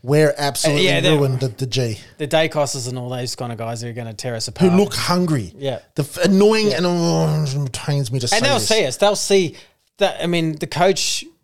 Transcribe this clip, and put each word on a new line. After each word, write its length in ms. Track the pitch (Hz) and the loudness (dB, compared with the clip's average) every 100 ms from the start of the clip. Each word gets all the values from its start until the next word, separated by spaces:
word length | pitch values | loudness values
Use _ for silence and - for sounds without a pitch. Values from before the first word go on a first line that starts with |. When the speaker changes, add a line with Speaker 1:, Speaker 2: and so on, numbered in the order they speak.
Speaker 1:
we're 300 | 123 147 151 143 | 2 4 4 2
absolutely 500 | 143 139 160 143 185 | -2 0 0 2 2
Speaker 2:
Uh, 40 | |
yeah, 80 | 170 | 4
they're 160 | 170 156 | 4 2
Speaker 1:
ruined 260 | 139 127 | 2 0
at 140 | 135 107 | -4 -4
the 80 | 131 | -4
G. 320 | 117 120 104 - - | -2 -2 -4 -12 -10
Speaker 2:
The 80 | 147 | -2
Daicoses 580 | 156 160 156 139 139 123 | 0 0 0 -2 -4 -8
and 80 | 127 | -8
all 100 | 123 | -8
those 260 | 127 123 - | -6 -8 -8
kind 140 | 123 | -8
of 60 | 113 | -8
guys 240 | 113 117 | -8 -8
are 80 | 120 | -8
gonna 220 | 117 117 | -10 -10
tear 200 | 107 127 117 | -10 -8 -6
us 100 | 117 | -8
Speaker 1:
Who 200 | - 185 | 2 4
Speaker 2:
apart. 60 | 180 | 4
Speaker 1:
look 140 | 202 | 2
hungry. 580 | - - 180 180 107 90 - | -2 -2 0 0 -2 -4 -8
Speaker 2:
Yeah. 240 | 139 123 _ - | -8 -8 _ -6
Speaker 1:
The 60 | |
f-, 160 | 139 - | -6 -2
annoying, 440 | 180 190 208 220 208 | 2 6 6 4 2
Speaker 2:
Yeah. 80 | 165 | 0
Speaker 1:
and, 80 | 180 | 0
oh, 580 | 175 170 165 160 156 151 139 | 0 0 2 2 0 -2 -2
it 80 | 135 | -6
pains 380 | - - 143 131 | -6 -4 -2 -2
me 60 | 131 | -4
to 60 | 120 | 0
say 80 | 208 | 0
Speaker 2:
And 80 | 262 | 2
they'll 80 | 269 | 0
Speaker 1:
this. 100 | 196 | 2
Speaker 2:
see 160 | 220 147 | 2 0
us. 100 | - | 2
They'll 200 | 202 196 | 2 2
see 400 | - 196 180 - - _ _ _ | 2 2 2 -6 -20 _ _ _
that, 240 | 196 - | -2 0
I 40 | 170 | -2
mean, 300 | 175 160 156 | 0 0 -2
the 120 | 151 | -6
coach 560 | 147 180 196 - - 311 _ | 2 2 4 -2 -4 -8 _